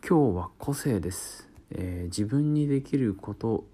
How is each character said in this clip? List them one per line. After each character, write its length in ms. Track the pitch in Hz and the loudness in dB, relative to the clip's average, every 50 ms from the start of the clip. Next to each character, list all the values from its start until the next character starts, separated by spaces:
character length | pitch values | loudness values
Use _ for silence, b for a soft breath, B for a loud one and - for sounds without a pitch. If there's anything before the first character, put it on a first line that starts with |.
| - - | 2 4
今 240 | 185 160 147 123 | 4 6 6 4
日 60 | 92 87 | 2 0
は 140 | 87 85 - - | -2 -6 -8 -10
個 160 | - - 143 | -4 -4 -4
性 280 | 143 - 151 123 98 | -2 0 0 0 0
で 100 | - 87 | 0 -2
す。 380 | 95 - - - - - - - - - - _ | -6 -8 -10 -12 -14 -16 -20 -20 -20 -20 -18 _
え 320 | - - 92 90 90 90 90 | -10 -8 -6 -6 -4 -6 -6
ー、 20 | |
自 200 | 87 85 - 107 | -6 -2 -2 -2
分 280 | 104 - 139 147 151 151 | 0 2 2 2 2 2
に 140 | 151 151 143 | 2 2 2
で 140 | 139 135 | 2 0
き 160 | 135 - - 139 | 0 0 0 2
る 160 | 131 110 95 | 2 2 0
こ 200 | 98 - - 104 | -2 -4 -10 -10
と 340 | - - 113 110 - - - | -4 -2 0 0 0 -2 -6